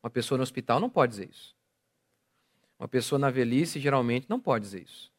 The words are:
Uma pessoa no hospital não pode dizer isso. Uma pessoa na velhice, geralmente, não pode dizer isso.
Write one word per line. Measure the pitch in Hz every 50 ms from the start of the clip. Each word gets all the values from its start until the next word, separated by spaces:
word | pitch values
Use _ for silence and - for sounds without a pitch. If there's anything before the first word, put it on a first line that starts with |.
Uma | - 113
pessoa | - 123 117 - 139
no | 127 131
hospital | 127 - 135 123 - 117 139
não | 214 254
pode | - 170 135 120
dizer | 110 101 92 -
isso. | - - - - _ _ _ _ _ _ _ _ _ _ _ _ _ _ _ _ _ _ _ _ _ _ _ _ _ _
Uma | -
pessoa | - - 127 117 - 147 139
na | 143 135
velhice, | 123 131 123 117 123 135 170 165 - 156
geralmente, | 135 143 139 135 123 120 120 127 135
não | - 214 254
pode | - 185 131 110 104
dizer | 98 101 90
isso. | - - - - - - _